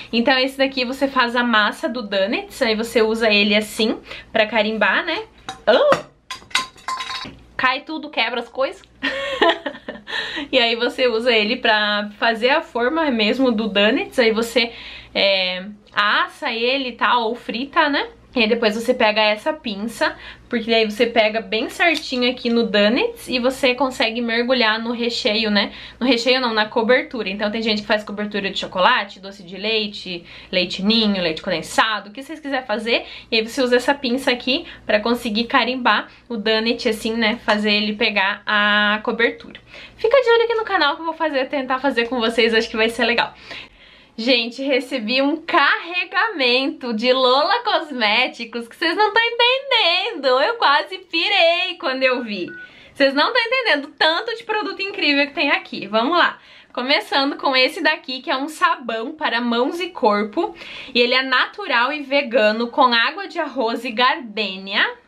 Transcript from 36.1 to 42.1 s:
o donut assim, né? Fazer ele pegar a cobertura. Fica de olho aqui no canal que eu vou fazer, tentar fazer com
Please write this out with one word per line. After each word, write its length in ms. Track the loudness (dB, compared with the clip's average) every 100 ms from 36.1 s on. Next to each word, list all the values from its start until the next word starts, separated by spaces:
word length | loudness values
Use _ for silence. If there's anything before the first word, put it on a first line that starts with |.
| -18 -10
o 80 | -4
donut 500 | 0 2 0 0 -2
assim, 280 | -2 -4
né? 260 | 0 0 0
Fazer 280 | 0 0 2
ele 220 | 0 0
pegar 480 | 0 0 2 0 -2 -2
a 540 | 2 4 4 2 0
cobertura. 560 | -2 0 0 -2 -16 -20 -20 -20 -20 -2
Fica 200 | 4 4
de 80 | 4
olho 140 | 4
aqui 100 | 2
no 100 | 0
canal 320 | 0 2 2 0
que 40 |
eu 60 | -6
vou 80 |
fazer, 340 | -2 -2 0 -2
tentar 300 | -4 -2 -2
fazer 300 | 0 0
com 120 | -2